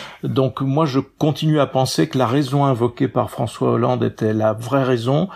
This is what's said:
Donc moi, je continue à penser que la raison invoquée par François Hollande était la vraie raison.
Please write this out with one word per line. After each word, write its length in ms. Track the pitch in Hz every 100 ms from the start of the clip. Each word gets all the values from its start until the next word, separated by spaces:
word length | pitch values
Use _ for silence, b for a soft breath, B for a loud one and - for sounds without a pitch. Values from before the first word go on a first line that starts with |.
| B B
Donc 380 | 143 120 135 -
moi, 240 | 135 139 160
je 120 | 131
continue 640 | 135 - 151 143 156 151
à 60 | 131
penser 420 | 131 131 - 156
que 80 | 131
la 100 | 117
raison 380 | 135 131 143
invoquée 420 | 139 123 120 - 131
par 220 | 131 110
François 440 | - 117 - 127
Hollande 300 | 120 123 123
était 300 | 113 - 110
la 220 | 107 110
vraie 300 | 110 117 139
raison. 440 | 131 123 117 147 196